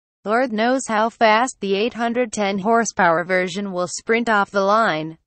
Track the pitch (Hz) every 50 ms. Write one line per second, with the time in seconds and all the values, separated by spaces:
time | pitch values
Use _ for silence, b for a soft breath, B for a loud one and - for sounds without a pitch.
0 | _ _ _ _ _ 196 220 240 262 269 214 208 220 240 262 269 - - 220 208
1 | 220 233 - _ 233 220 214 220 247 262 - - - 196 196 196 214 240 - 214
2 | 240 233 233 247 247 220 - 214 208 196 202 202 180 220 233 233 226 - - -
3 | 190 170 165 165 175 170 185 185 180 185 165 196 202 196 185 175 180 175 - -
4 | - - 233 233 240 233 220 202 196 - - 202 190 196 208 220 233 202 160 156
5 | 156 160 160 - _